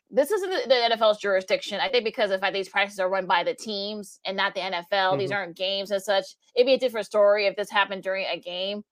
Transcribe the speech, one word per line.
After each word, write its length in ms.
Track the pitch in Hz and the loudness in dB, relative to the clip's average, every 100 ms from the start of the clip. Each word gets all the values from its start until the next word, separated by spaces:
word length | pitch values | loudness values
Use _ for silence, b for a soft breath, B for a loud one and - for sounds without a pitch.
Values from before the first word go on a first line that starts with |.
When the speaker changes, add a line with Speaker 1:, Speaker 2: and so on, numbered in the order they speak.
| _ | _
Speaker 1:
this 200 | 196 294 | 0 2
isn't 180 | 415 381 | 0 -2
the, 140 | 370 233 | -2 2
the 160 | 254 | 2
N 100 | 233 | 4
F 100 | 226 | 2
L's 160 | 220 208 | 2 2
jurisdiction. 600 | 202 190 185 190 - 202 | 0 0 0 -2 -2 -4
I 120 | 180 | 0
think 140 | 240 | 0
because 260 | 220 208 208 | -2 -2 -2
of 100 | 190 | 0
the 20 | |
fact 120 | 190 | 0
these 160 | 196 190 | -2 -4
practices 300 | 196 202 202 | -2 -2 -2
are 100 | 185 | -2
run 160 | 190 180 | -2 0
by 180 | 180 | 0
the 80 | 175 | 0
teams 640 | 165 220 202 202 214 196 - | -4 -6 -6 -6 -8 -12 -12
and 100 | - | -8
not 200 | 196 196 | -2 -2
the 80 | 190 | -2
N 100 | 185 | -4
F 140 | 180 170 | -6 -2
L, 220 | 202 185 - | 0 2 2
these 100 | 175 | 0
Speaker 2:
Mm-hmm. 80 | 202 | -2
Speaker 1:
aren't 200 | 180 170 | -6 -6
games 360 | 190 196 190 | -4 -4 -2
as 140 | 196 196 | -4 0
such. 180 | 196 190 - _ | 0 0 -10 _
It'd 120 | 214 254 | 2 4
be 60 | |
a 60 | 262 | 4
different 260 | 254 220 | 2 -2
story 400 | 196 220 202 208 | -2 4 6 6
if 100 | 202 | 2
this 140 | 190 202 | 0 0
happened 340 | 208 196 190 | 0 0 -2
during 220 | 190 190 | -4 -4
a 140 | 165 170 | -4 -6
game. 440 | 175 180 190 208 - | -6 -6 -6 -6 -10